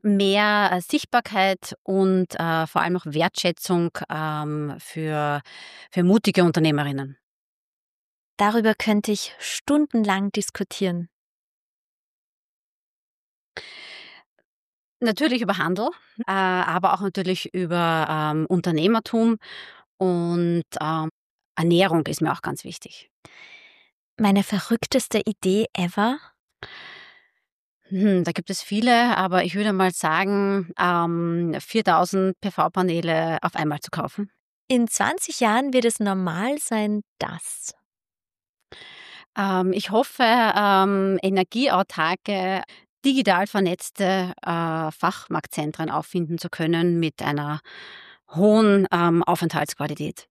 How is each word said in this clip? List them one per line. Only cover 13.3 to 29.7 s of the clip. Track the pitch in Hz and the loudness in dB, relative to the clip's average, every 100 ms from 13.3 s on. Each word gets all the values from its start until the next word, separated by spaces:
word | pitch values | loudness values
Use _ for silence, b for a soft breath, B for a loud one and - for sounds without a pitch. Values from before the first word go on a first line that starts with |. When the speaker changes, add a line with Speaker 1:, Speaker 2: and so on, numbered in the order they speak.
| _ _ - B B B B B B _ _ _ _ _ _ _ _ | _ _ -20 B B B B B B _ _ _ _ _ _ _ _
Speaker 1:
Natürlich | 233 202 294 240 | -2 0 0 0
über | 202 185 | -2 -2
Handel, | 160 185 247 - B B 226 | -2 -2 -4 -6 B B -4
äh, | |
aber | 196 185 185 175 170 185 | 0 0 0 0 0 2
auch | 175 | 0
natürlich | 196 196 180 185 - | -2 -2 -2 -4 -4
über, | 185 175 175 170 160 151 | -6 -2 0 2 0 0
ähm, | 156 151 156 160 | -2 -2 -2 0
Unternehmertum | 180 175 160 175 226 - 226 226 220 B B B B B _ | 0 0 0 2 0 0 2 2 0 B B B B B _
und, | 185 175 170 175 170 170 - - | 0 2 0 0 2 0 -2 -6
ähm, | 151 160 160 _ _ _ _ - | -4 -4 -4 _ _ _ _ -2
Ernährung | 170 170 196 208 143 | 2 4 4 2 0
ist | 151 | -2
mir | 143 | -2
auch | 143 | -2
ganz | - 143 | -6 -8
wichtig. | - - - - - _ B B B B B B B _ _ - | -12 -16 -18 -20 -20 _ B B B B B B B _ _ -2
Speaker 2:
Meine | 208 196 | 2 2
verrückteste | 196 202 - 233 - 262 - 214 | 2 -4 -2 -4 0 -2 0 -2
Idee | 220 - 185 196 220 | -2 -4 0 0 -2
ever? | - 175 - 220 285 - _ _ _ B B B B B B B B B _ _ _ _ | -2 -4 0 0 0 -10 _ _ _ B B B B B B B B B _ _ _ _
Speaker 1:
Hm, | 190 208 185 | 0 4 4
da | 170 | 2
gibt | 170 - | -4 -6
es | 190 | -8
viele, | - 208 247 233 240 214 | -4 0 4 4 4 2
aber | 185 180 | 2 2
ich | 175 | 0
würde | 190 208 | -2 0